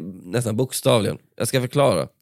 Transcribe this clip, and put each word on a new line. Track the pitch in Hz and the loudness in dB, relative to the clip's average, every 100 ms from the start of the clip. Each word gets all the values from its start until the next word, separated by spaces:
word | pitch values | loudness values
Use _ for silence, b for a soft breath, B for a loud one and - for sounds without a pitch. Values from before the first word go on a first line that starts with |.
| 90 92 | -4 -12
nästan | 90 113 113 110 | -4 -2 0 -2
bokstavligen. | 131 - 131 120 98 76 _ - | -2 0 2 4 2 -4 _ -6
Jag | 113 | -2
ska | 131 | 0
förklara. | 123 139 139 87 65 _ | 0 2 2 2 -2 _